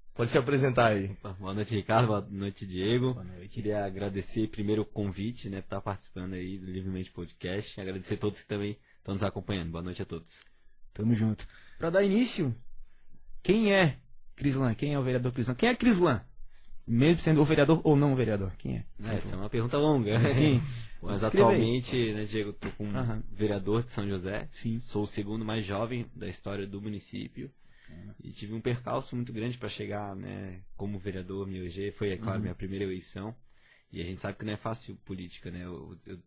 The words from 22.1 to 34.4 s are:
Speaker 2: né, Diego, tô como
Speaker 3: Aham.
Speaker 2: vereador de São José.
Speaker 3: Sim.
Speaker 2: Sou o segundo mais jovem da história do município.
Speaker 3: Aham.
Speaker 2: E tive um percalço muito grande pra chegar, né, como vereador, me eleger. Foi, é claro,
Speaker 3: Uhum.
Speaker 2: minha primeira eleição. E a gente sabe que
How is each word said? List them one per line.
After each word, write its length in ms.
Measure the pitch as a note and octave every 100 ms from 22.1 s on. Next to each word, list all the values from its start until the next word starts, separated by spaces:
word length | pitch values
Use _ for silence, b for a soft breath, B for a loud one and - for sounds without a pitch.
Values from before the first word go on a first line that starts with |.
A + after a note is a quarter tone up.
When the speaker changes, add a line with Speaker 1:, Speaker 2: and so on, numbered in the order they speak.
Speaker 2:
né, 120 | G#2+ G#2+
Diego, 280 | G#2+ G#2
tô 180 | G2 G#2
como 180 | - G#2 G#2
Speaker 3:
Aham. 240 | B2 A2 A2
Speaker 2:
vereador 520 | G2 G#2 G2+ F#2+ A2
de 80 | A#2+
São 160 | - G2+
José. 420 | G2 F2+ G#2 -
Speaker 3:
Sim. 280 | - A#2 A2+
Speaker 2:
Sou 240 | - G#2
o 40 | G#2
segundo 380 | - G2+ A2 A2
mais 180 | A2
jovem 440 | G2 G2 A2+ B2 A2+ -
da 120 | F#2+
história 380 | F2+ - G2+ G2
do 160 | G2+
município. 680 | G#2 G#2 - G2 G#2 A#2 - - B B B
Speaker 3:
Aham. 260 | E2 G2 G#2
Speaker 2:
E 100 | -
tive 220 | - G#2
um 60 | A2+
percalço 560 | B2 B2 B2 B2 C3 B2
muito 160 | A#2+
grande 260 | A2+ A#2 B2
pra 120 | G#2+
chegar, 440 | - G#2 G#2 G2+
né, 460 | F#2+ F#2+ G2 G2 F#2 F#2+ -
como 240 | G2+ G2+
vereador, 480 | G2 F#2 F2+ G2 G2
me 100 | F#2
eleger. 360 | F2+ F2 G2+
Foi, 160 | - G2+
é 80 | F2+
claro, 200 | A2+ A2
Speaker 3:
Uhum. 40 |
Speaker 2:
minha 120 | G#2+ F2
primeira 280 | F#2 G2
eleição. 500 | G2 F#2 - F#2 G2+ A#2 b b b b b
E 120 | -
a 20 |
gente 160 | E2+ F#2+
sabe 180 | G2+
que 60 | G2